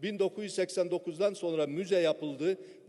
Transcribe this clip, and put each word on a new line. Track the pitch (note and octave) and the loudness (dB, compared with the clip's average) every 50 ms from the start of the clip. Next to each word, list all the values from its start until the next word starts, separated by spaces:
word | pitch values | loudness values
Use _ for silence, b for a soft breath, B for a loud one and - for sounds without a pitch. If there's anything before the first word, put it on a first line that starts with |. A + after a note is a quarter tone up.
Bin | D3 G#3 G#3 G3 | -6 -4 0 2
dokuz | G3 F#3 - G#3 G#3+ | 0 0 0 -2 -6
yüz | G3 - | -4 0
seksen | - F#3 F3+ - F#3+ F3+ D3 | 0 -2 0 2 0 0 2
dokuzdan | F3 F3+ - F3+ D#3+ D#3 G3+ G#3 G3 | 0 -2 -2 -4 -2 0 0 0 2
sonra | - F3+ E3+ D#3+ D#3 D3+ C#3+ | 0 -2 -2 2 2 0 0
müze | C#3+ E3 G3 E3+ G3 F3+ | 0 -4 0 2 4 4
yapıldı | E3+ D#3 D3+ - D3+ D3+ C#3 C3 D3+ F3+ F#3+ F#3+ B B B B B | 4 4 2 2 -2 -6 -4 -2 0 0 0 -2 B B B B B